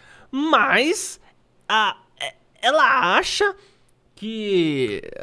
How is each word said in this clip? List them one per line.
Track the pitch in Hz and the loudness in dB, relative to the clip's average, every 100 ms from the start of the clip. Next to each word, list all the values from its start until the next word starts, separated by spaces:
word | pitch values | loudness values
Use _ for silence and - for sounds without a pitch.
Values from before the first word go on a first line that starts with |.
| - - - | -20 -20 -10
mas | 262 311 269 196 190 294 427 - - _ _ _ _ - | -6 0 0 2 2 0 -2 -6 -14 _ _ _ _ -2
a, | 214 208 - _ - | 0 0 -4 _ -14
é, | 139 - _ _ | -14 -14 _ _
ela | 240 311 254 269 180 233 | 0 4 4 4 2 2
acha | 370 - 403 381 - _ _ _ _ | 0 0 -2 -4 -14 _ _ _ _
que | - 214 220 208 185 160 139 117 98 - 50 | -14 -10 -6 0 2 2 0 -2 -4 -10 -14